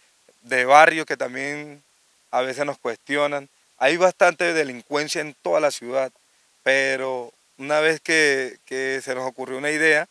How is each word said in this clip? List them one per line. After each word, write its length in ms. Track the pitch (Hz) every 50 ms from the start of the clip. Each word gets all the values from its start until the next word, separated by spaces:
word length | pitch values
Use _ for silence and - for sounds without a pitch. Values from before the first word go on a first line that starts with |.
| _ _ _ _ _ _ _ _ -
de 220 | 120 131 127 123
barrio 400 | 127 139 151 160 160 160 160 151
que 120 | - 147
también 680 | 131 135 127 123 131 139 143 147 147 147 151 143 147 _ _ _ _ _ _ _ _ _ -
a 80 | - 123
veces 240 | 127 131 127 127 147
nos 140 | 147 139 -
cuestionan. 680 | - 123 113 - _ - 139 147 147 147 143 143 139 135 _ _ _ _ _
Hay 200 | - 123 143 165
bastante 560 | 170 180 185 170 - - 175 165 - 180 170 165
delincuencia 680 | 160 147 135 123 120 - - 143 147 151 147 - 160
en 140 | 151 151 135 _ -
toda 160 | 180 170 156
la 120 | 156 143
ciudad, 380 | - - 120 120 127 135 131 127 _ _ _ _ _ _ _ _ _ _ -
pero 680 | 131 135 135 135 135 135 131 131 131 131 123 120 117 - _ _ _ _
una 240 | - 135 143 151 151
vez 180 | 156 160 160 151
que, 580 | - - 165 160 151 147 139 135 131 123 - - _
que 360 | - 131 131 135 135 135 135 127
se 100 | 135 131
nos 140 | 127 127
ocurrió 300 | 131 127 135 131 123 131
una 140 | 131 143 147
idea 360 | 156 151 160 160 151 151 170 -